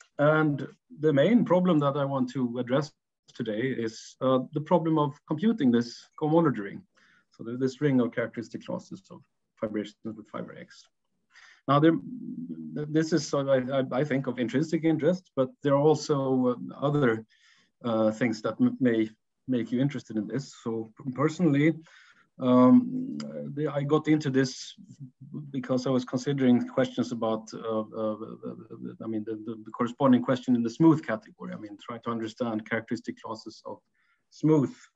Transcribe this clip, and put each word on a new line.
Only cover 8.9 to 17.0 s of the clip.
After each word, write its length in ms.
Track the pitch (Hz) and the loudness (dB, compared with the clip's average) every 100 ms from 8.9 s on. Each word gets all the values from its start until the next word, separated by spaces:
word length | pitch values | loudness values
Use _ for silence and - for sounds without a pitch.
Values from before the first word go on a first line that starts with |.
| - _ | -18 _
of 120 | - _ _ _ - | -20 _ _ _ -10
fibrations 540 | 107 107 98 _ 113 110 | -6 -6 -8 _ -14 -14
with 120 | - | -14
fiber 280 | - - 60 | -14 -12 -16
X. 300 | - - _ _ _ _ _ - - _ - | -20 -20 _ _ _ _ _ -20 -20 _ 2
Now, 140 | 143 | 6
there, 160 | 165 - - - - - 170 160 156 151 | 6 4 -4 -12 -12 -12 -12 -12 -10 -10
th-, 120 | 151 | -2
this 200 | 156 160 | 0 2
is, 220 | - - | -2 0
uh, 100 | 143 | -2
I, 140 | 139 131 127 135 | 2 0 2 -2
I, 40 | 131 | -2
I 140 | 127 | -2
think, 240 | 147 131 127 | 0 -2 -2
of 100 | 120 | -4
intrinsic 460 | 113 131 160 160 | -2 0 0 0
interest, 480 | 160 156 151 185 _ | 2 2 2 0 _
but 160 | 135 127 _ | -2 -2 _
there 100 | 147 | 0
are 80 | 143 | 4
also, 640 | 156 147 - 139 135 131 123 | 4 4 2 0 2 2 2
uh, 400 | 123 - - 143 | -2 -8 -4 0
other, 400 | 147 | 2